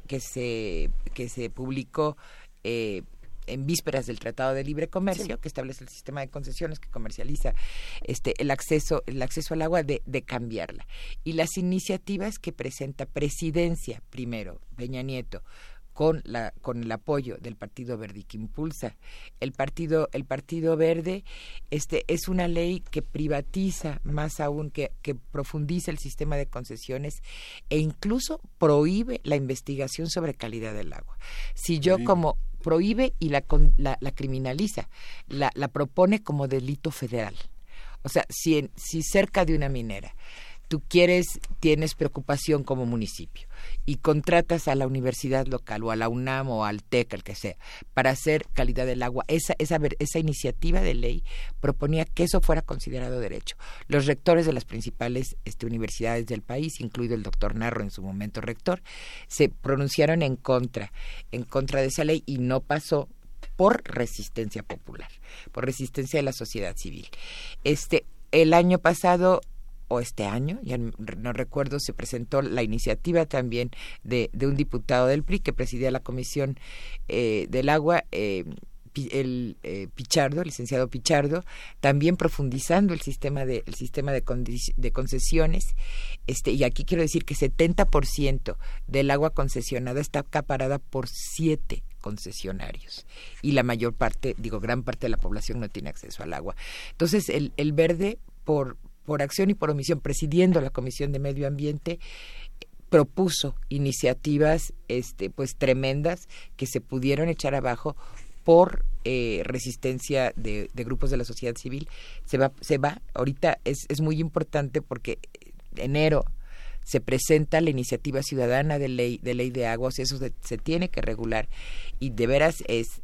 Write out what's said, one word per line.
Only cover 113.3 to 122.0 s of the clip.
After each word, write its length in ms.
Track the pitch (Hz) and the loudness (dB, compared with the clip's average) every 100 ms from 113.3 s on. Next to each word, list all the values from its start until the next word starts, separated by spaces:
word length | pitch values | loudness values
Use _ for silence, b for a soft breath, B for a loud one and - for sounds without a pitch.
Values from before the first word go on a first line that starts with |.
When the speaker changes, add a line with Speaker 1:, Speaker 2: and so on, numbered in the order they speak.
| 135 165 - | 2 2 2
Speaker 1:
es, 220 | - 139 - | 0 -4 -2
es 120 | 147 | 0
muy 180 | 156 156 | 0 0
importante 600 | 165 175 156 151 143 143 | 0 -2 -2 -2 -2 -2
porque 360 | - 123 - - - - - - - - | -4 -6 -6 -8 -10 -16 -18 -18 -12 -6
enero 500 | 127 147 156 151 - - B B B B | 0 2 4 4 2 -2 B B B B
se 180 | - 135 | -2 -2
presenta 600 | - 127 - 156 - 160 | 2 0 4 4 6 4
la 100 | 165 | 4
iniciativa 500 | 135 123 117 147 135 | 2 0 -2 -2 -2
ciudadana 560 | 135 135 120 127 147 147 | -2 0 2 2 2 0
de 120 | 135 | 0
ley, 300 | 127 123 120 | 0 0 -2
de 100 | 123 | -4
ley 160 | 123 127 | -2 -2
de 160 | 123 117 | 0 -2
aguas, 320 | 117 127 131 | 0 -2 -2
eso 220 | 127 135 | -4 -2
se, 140 | 127 - | -4 -6
se 180 | - 113 | -6 -4
tiene 300 | - 165 180 | 0 0 0
que 120 | - | 0
regular 480 | 110 110 113 110 107 B B B B | 0 -2 -2 0 0 B B B B
y 120 | - | -2